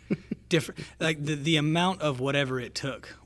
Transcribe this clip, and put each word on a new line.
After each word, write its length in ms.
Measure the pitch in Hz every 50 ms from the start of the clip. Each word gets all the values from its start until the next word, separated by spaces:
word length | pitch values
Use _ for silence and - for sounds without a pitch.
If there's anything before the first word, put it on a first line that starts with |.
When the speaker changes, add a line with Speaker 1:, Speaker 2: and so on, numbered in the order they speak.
| - - 185 - -
Speaker 1:
<laughs> 260 | - - - - -
Speaker 2:
different, 320 | 175 160 - - - - 147 - - -
like, 240 | 170 160 160 151 147
the, 120 | 143 156
the 220 | 147 139 165 165 151
amount 440 | 147 151 156 170 175 185 190 -
of 180 | 156 151 139 123
whatever 400 | 127 139 139 139 143 127 131 127
it 140 | 120 113 -
took 420 | - - 139 123 107 - - - - -